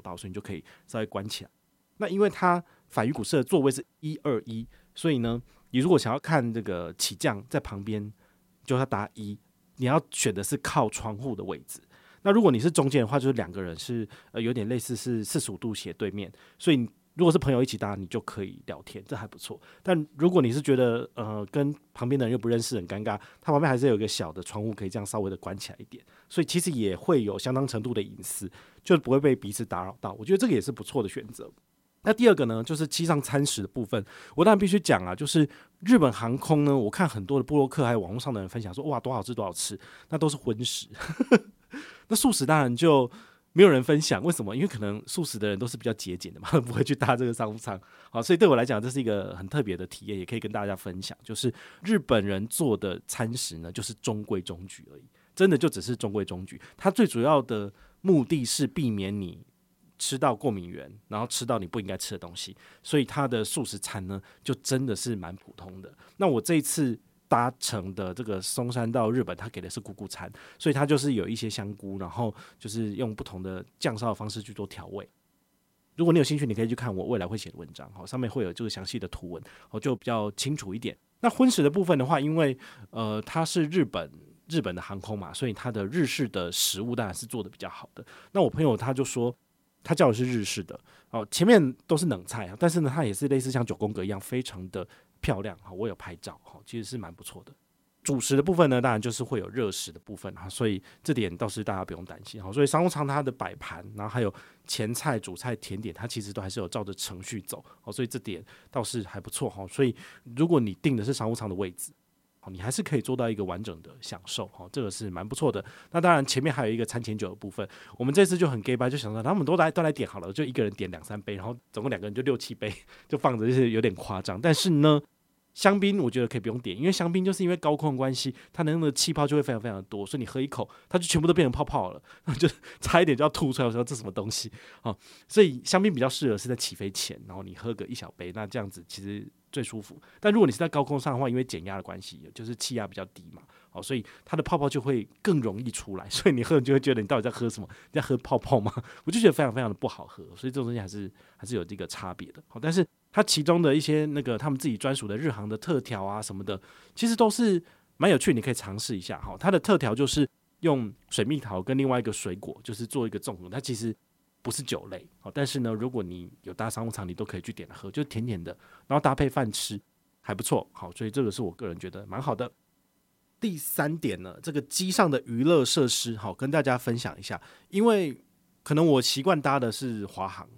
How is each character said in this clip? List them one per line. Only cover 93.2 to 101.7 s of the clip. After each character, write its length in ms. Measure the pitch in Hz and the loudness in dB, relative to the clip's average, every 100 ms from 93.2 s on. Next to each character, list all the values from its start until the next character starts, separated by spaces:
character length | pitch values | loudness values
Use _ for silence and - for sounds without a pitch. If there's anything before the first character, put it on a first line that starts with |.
| 143 | 0
类 120 | 135 | 0
似 100 | 127 | 0
像 160 | 127 120 | -2 -2
九 100 | - | -2
宫 160 | 107 | -2
格 120 | 107 | -2
一 40 | 92 | -4
样， 120 | 98 | -6
非 220 | - 127 | -4 -6
常 280 | 127 95 92 | -6 -8 -10
的 180 | 95 87 - _ _ | -10 -10 -14 _ _
漂 200 | - 98 | -4 -2
亮， 180 | 101 82 | -4 -10
好， 120 | - | -14
我 140 | 92 110 | -6 -6
有 80 | 90 | -6
拍 200 | - 85 | -12 -16
照， 220 | - 80 | -16 -18
好， 180 | _ - - | _ -20 -14
其 120 | 117 | -12
实 60 | |
是 140 | 101 123 | -10 -10
蛮 160 | 87 | -12
不 100 | 87 | -16
错 180 | - - - | -18 -20 -20
的。 80 | - _ _ _ _ | -20 _ _ _ _
主 180 | - 135 | -4 -2
食 160 | - 135 | 2 2
的 80 | |
部 100 | 151 | 4
分 160 | 175 156 | 6 6
呢， 120 | 127 | 6
当 100 | 123 | 4
然 80 | 110 | 2
就 100 | 120 | -2
是 140 | 110 | -4
会 160 | 120 120 | -4 -6
有 80 | 90 | -6
热 240 | 110 107 | -4 -4
食 180 | 92 - | -4 -8
的 80 | 80 | -12
部 160 | - | -16
分 200 | 101 98 95 | -14 -14 -14
哈， 140 | 92 | -12
所 180 | - 113 | -2 0
以 140 | 95 - - | -2 -6 -8
这 120 | - | -4
点 200 | 120 101 87 | 0 -2 -2
倒 100 | 107 | -6
是 160 | 110 | -4
大 100 | 107 | -4